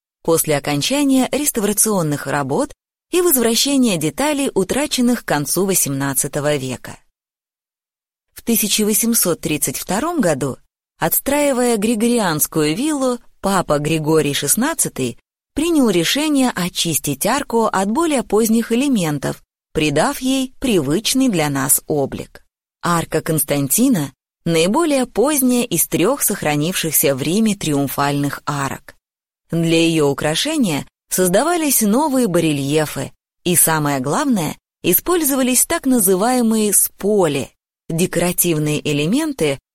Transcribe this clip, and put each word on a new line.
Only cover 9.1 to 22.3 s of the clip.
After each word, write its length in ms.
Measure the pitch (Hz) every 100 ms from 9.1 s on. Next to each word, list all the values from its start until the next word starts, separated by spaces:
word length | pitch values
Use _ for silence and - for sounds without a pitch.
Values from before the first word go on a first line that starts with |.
| 226 180 156
тридцать 360 | 160 151 - -
втором 420 | - 196 320 339
году, 360 | 180 131 135 - _ _ _ -
отстраивая 800 | 160 - - 294 285 247 247 226
Григорианскую 1000 | 226 220 233 240 185 151 - 160 151 170
виллу, 420 | 302 285 254 240 - _
папа 380 | 190 190 156 147
Григорий 560 | 147 160 151 160 143 139
шестнадцатый 840 | 143 - 294 330 151 - 123 - _ _ _ -
принял 340 | 339 311 233
решение 600 | 175 160 269 311 277 254
очистить 760 | - 180 - 170 147 - 135 196
арку 380 | 277 - 233
от 260 | 220 190 196
более 320 | 254 339 262
поздних 500 | - 208 220 233 -
элементов, 720 | 233 285 220 160 147 143 - _ _ _
придав 480 | 160 151 143 233 285
ей 320 | 254 269 254 -
привычный 680 | 254 185 135 180 - 254 262
для 200 | 175 147
нас 320 | 139 135 - -
облик. 580 | 151 135 87 -